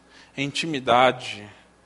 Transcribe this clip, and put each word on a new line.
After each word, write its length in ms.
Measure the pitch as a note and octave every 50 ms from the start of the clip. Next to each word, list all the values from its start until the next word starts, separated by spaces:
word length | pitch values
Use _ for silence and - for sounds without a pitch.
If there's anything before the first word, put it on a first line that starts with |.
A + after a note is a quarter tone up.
| _ _ _ - - _ _
em 120 | - C#3
intimidade, 1000 | C#3+ C3+ - - E3 D#3 C3 B2+ B2 A#2 B2 C3 B2+ B2 C3 - - G2+ G#2 G#2 G#2 - - _ _ _ _ _